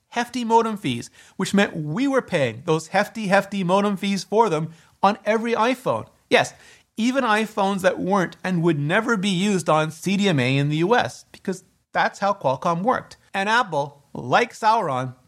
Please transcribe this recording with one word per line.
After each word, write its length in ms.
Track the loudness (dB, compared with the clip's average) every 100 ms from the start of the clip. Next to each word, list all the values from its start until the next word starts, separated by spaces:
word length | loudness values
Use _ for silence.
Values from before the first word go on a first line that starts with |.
| _
hefty 340 | -6 -6 -6
modem 340 | 2 2 2 -2
fees, 320 | -4 -6 -8 -18 -14 -6
which 180 | 0
meant 220 | 2 2 0
we 320 | -6 -2 0
were 140 | 0
paying 420 | 0 0 -2 -4 -2
those 220 | -2 0
hefty, 400 | -2 -2 -2 2
hefty 360 | 2 2 -2
modem 340 | 0 2 2 0
fees 260 | -2 -2
for 260 | 0 2 2
them 220 | 2 -4 -10 _ _
on 140 | 0 0 0
every 280 | -2 0
iPhone. 540 | 0 0 0 -2 -4 -4 _ 0
Yes, 240 | 2 2 -4 -20 -20 _ -4
even 280 | 0 0
iPhones 580 | 2 0 0 -2 -2 0
that 180 | 0 0
weren't 360 | 0 0 0 -4
and 200 | -4 0
would 160 | 2 0
never 360 | 0 0 0 0
be 140 | 0
used 400 | 0 0 0 2
on 220 | 0 0
C 260 | -4 -2 0
D 100 | 2
M 120 | 2
A 180 | 2 0
in 120 | 0
the 80 | 0
U 180 | 2 2
S, 300 | 0 -6 -20
because 320 | -14 -8 -8 -10 _ _
that's 280 | -2 -2 0
how 140 | -4
Qualcomm 480 | -2 -2 -2 -2 -2
worked. 360 | -2 -4 -6 -20 _
And 140 | -6 0
Apple, 560 | 0 0 -4 -6 -8 _
like 400 | -12 0 2 0
Sauron, 640 | -2 2 2 2 -2 -4 -8